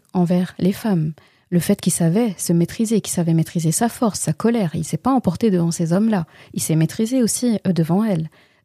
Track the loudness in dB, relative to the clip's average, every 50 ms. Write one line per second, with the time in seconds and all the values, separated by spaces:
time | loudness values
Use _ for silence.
0 | _ _ -2 0 0 2 2 0 0 -2 -4 -2 0 0 0 0 -2 0 0 0
1 | 0 -2 -6 -10 _ _ _ _ _ -2 -2 0 2 2 0 0 0 -2 0 2
2 | 2 2 2 2 0 0 -2 -6 -2 0 2 2 2 0 0 -4 -2 0 0 -2
3 | -2 -2 -4 -2 0 2 2 2 0 0 -2 -2 0 0 0 0 0 -2 -2 -2
4 | -2 -2 -2 -2 -4 -4 -4 0 0 0 2 2 0 -2 -2 -6 -6 -6 -6 -4
5 | 0 0 0 2 0 0 -2 0 0 2 2 2 0 0 0 -2 0 0 2 2
6 | 2 2 0 0 -2 _ -12 -20 -20 -10 -8 -6 -2 0 2 2 2 0 0 -2
7 | -2 0 2 2 2 0 0 0 0 0 -2 0 0 0 0 0 2 2 2 0
8 | 2 0 0 -2 -4 -6 _ _ _ _ _ _